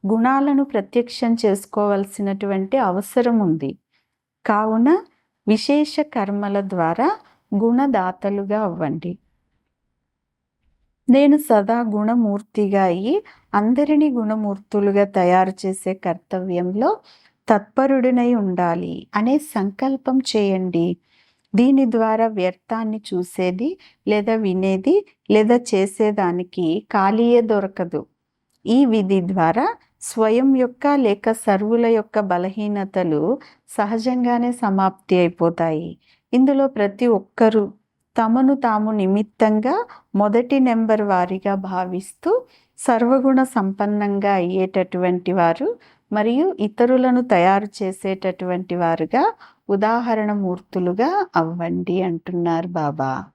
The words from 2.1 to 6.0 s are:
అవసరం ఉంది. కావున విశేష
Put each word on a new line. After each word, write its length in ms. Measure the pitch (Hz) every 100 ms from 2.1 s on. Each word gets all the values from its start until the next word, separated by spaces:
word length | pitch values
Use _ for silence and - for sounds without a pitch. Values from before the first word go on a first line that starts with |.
| - 196 196 202 196 190 269 196
అవసరం 480 | 180 202 - 240 233 190
ఉంది. 260 | 160 135 - _ _ _ _ _ _ -
కావున 440 | 208 220 220 247 359 - _ _ _ -
విశేష 460 | 214 - 285 302 -